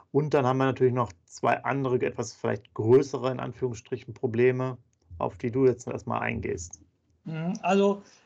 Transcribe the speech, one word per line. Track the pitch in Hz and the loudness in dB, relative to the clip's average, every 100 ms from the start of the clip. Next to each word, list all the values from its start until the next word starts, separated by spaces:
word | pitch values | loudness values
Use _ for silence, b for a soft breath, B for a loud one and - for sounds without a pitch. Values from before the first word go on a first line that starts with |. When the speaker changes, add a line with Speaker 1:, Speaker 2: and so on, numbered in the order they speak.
| B | B
Speaker 1:
Und | 139 151 | -2 2
dann | 147 127 | 2 2
haben | 131 | 2
wir | |
natürlich | 135 127 131 | 2 4 2
noch | 127 117 - _ | 2 -4 -6 _
zwei | - 123 123 | -2 0 0
andere, | 120 139 131 123 | 0 -2 0 0
etwas | 139 127 113 | -2 -4 -8
vielleicht | - 117 107 _ | -6 -4 -4 _
größere, | - 110 131 135 127 127 | -4 6 6 6 -4 -4
in | 131 | -4
Anführungsstrichen, | 127 - 127 113 - 123 - | -8 -6 -6 -6 -10 -10 -10
Probleme, | - 127 113 127 127 127 123 _ _ _ - | -6 -2 4 2 2 -4 -8 _ _ _ -6
auf | 123 - | -6 -4
die | 120 | -4
du | 127 131 | 2 2
jetzt | 120 123 | 2 -6
erstmal | 123 120 113 | -8 -4 -2
eingehst. | 117 113 - 85 - - _ _ _ _ | -2 -4 -6 -8 -10 -18 _ _ _ _
Speaker 2:
Mhm, | 156 160 170 226 | -10 -6 -6 -4
also, | 175 196 202 202 B B | 2 4 4 0 B B